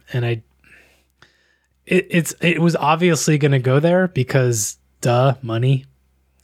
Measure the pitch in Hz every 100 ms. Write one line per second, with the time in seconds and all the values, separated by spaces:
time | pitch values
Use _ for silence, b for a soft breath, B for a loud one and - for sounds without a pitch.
0 | - 127 120 117 - _ _ b b b
1 | b _ b b b b b _ - 185
2 | 190 175 151 - 165 160 170 165 143 160
3 | 180 147 - 151 143 139 123 135 165 180
4 | 185 139 123 139 127 113 107 - _ -
5 | - 120 135 127 117 113 127 135 - _
6 | _ _ _ _